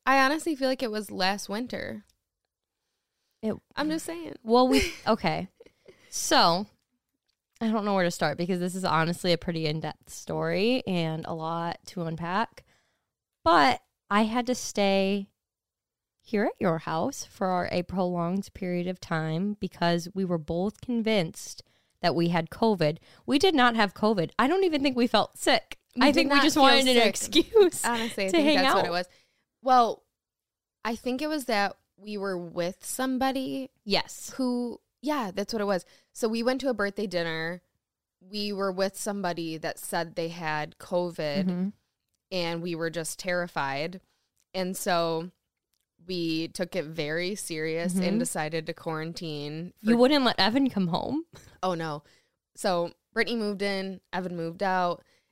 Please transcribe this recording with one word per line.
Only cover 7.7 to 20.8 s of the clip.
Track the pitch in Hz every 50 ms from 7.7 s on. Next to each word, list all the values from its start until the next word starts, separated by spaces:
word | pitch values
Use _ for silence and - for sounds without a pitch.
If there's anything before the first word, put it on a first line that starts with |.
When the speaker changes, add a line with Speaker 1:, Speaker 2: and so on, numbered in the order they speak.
| 214 226 202
Speaker 2:
know | 208 202
where | 190 180
to | 175
start | 175 - 180 151 147 -
because | 175 170 190 180
this | 175 185 175
is | 190 185
honestly | - - 175 160 165 175 - - 185 170
a | 160
pretty | - - 170 165 160
in-depth | 151 151 160 156 151 - _ _ -
story | - - - - 160 156 160 165 170 180 196 233 254 262 - -
and | 185 175 165 160 160 160 160
a | - 170
lot | 160 156 160 165 170 170 170 - - _ -
to | - 190 170
unpack. | 165 165 156 170 170 180 202 226 - _ - - _ _ _ _ _ _ _ _ _ _ _ _ _ _ _ -
But | 330 339 320 285 269 - - _ _ _ _ _ -
I | 202 208 226
had | 214 226 254 240 240
to | 247
stay | - - - - 208 202 196 196 196 190 190 202 202 196 - _ _ _ _ _ _ _ _ _ _ _ _ _ _ _ _ _ _
here | _ - - 202 208
at | 320 - -
your | - 185 165 165
house | - - 160 160 185 262 277 - -
for | - - - 202 185 185 180 175 -
a | - 180 175
prolonged | - - 185 185 180 180 175 170 170 180 196 196 - -
period | - - 180 180 175 175 180
of | 185 -
time | - - 175 160 156 160 160 165 190 208 208 -
because | - 185 - - 175 170 170 175 165 175 -
we | 185 190
were | 175 175 165
both | 151 - 165 170 185 214 - _